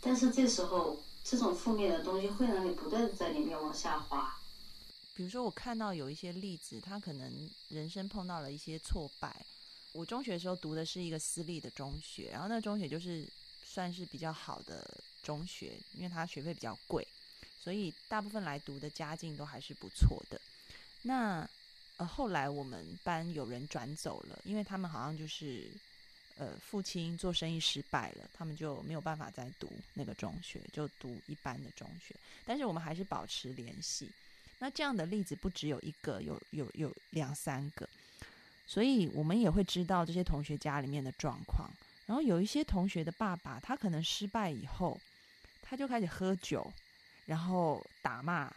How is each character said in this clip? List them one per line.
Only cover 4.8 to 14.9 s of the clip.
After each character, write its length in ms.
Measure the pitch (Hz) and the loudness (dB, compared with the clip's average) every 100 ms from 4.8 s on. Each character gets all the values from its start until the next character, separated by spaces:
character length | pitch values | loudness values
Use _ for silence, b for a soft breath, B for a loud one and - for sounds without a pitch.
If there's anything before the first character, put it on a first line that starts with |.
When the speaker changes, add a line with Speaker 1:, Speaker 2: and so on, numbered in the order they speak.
| - - - | -14 -16 -16
Speaker 2:
比 100 | - | -6
如 60 | 180 | -4
说 140 | 247 | 0
我 60 | 233 | 0
看 280 | - 247 233 | -2 -4 0
到 160 | 214 | 0
有 180 | 175 135 | 0 -2
一 40 | 156 | -4
些 180 | 180 | -6
例 240 | 175 196 170 | -6 -4 -6
子， 240 | - 226 | -8 -10
他 180 | 185 202 | -8 -8
可 140 | 190 | -6
能 360 | 139 127 127 156 - - | -6 -6 -8 -10 -12 -10
人 200 | 151 156 | -6 -6
生 200 | 185 190 | -4 -4
碰 180 | 202 180 | -4 -4
到 140 | 170 | -4
了 100 | 139 | -4
一 60 | 147 | -8
些 200 | - 156 | -6 -8
挫 300 | - 190 147 - | 0 -2 -2 -6
败。 120 | 143 - - B B B B | -8 -8 -16 B B B B
我 120 | 156 165 | -8 -4
中 160 | 233 | -2
学 120 | 254 | -2
的 60 | 175 | -2
时 100 | 180 | 0
候 60 | 180 | -2
读 200 | 156 156 | -2 -2
的 100 | 160 | -2
是 160 | 180 | -2
一 80 | 175 | -2
个 80 | 160 | -2
私 260 | - - | -2 -2
立 180 | 160 165 | -2 -4
的 80 | 123 | -6
中 280 | - 139 147 | -6 -6 -6
学， 260 | - - 62 | -8 -10 -8
然 100 | 117 | -6
后 80 | 180 | 0
那 100 | 226 | 0
中 180 | 214 208 | 2 0
学 120 | 165 | 0
就 100 | 156 | -2
是 260 | 180 170 147 - - - | -2 -4 -6 -12 -16 -16
算 300 | - - 180 | -10 -4 -4
是 120 | 175 180 | -4 -8
比 120 | 143 | -4
较 160 | 160 | -4
好 280 | 156 - - | -4 -6 -8
的 220 | - 82 - | -8 -10 -10